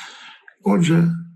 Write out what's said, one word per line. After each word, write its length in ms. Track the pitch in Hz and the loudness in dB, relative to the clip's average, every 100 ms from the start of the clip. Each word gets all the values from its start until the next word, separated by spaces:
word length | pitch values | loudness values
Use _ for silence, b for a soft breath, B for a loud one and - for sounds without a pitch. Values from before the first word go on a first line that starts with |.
| B B B B B _ | B B B B B _
Отже, 520 | 196 196 170 165 170 - - | -2 0 2 2 2 -2 -10